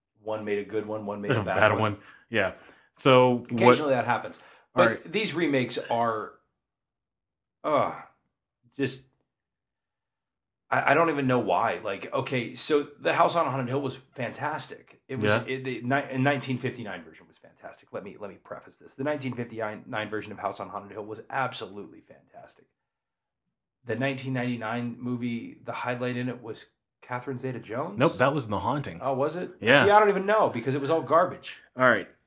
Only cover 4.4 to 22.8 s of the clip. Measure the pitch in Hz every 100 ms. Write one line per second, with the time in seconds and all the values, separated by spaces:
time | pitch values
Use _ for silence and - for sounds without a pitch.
4.4 | - - _ - 117 - 175 196 202 151
5.4 | 156 135 120 139 - 117 117 107 98 -
6.4 | _ _ _ _ _ _ _ _ _ _
7.4 | _ _ 156 143 92 - - _ _ _
8.4 | _ _ 120 - 131 - - _ _ _
9.4 | _ _ _ _ _ _ _ _ _ _
10.4 | _ _ - 127 123 147 165 143 131 123
11.4 | 101 87 110 90 101 98 - 135 127 127
12.4 | 110 - - 147 139 - 156 147 170 170
13.4 | 147 131 123 139 139 - - - 113 117
14.4 | 147 151 - - - - - 131 104 113
15.4 | 117 127 131 117 123 139 131 131 139 139
16.4 | 135 120 127 113 101 87 82 - 85 _
17.4 | 80 _ 82 - _ 107 95 - 101 92
18.4 | - 104 - _ 87 - 143 147 127 117
19.4 | 117 113 107 107 - 110 104 107 104 98
20.4 | 101 98 92 98 101 98 107 110 - 135
21.4 | 127 - 101 101 90 - - - _ -
22.4 | - _ _ _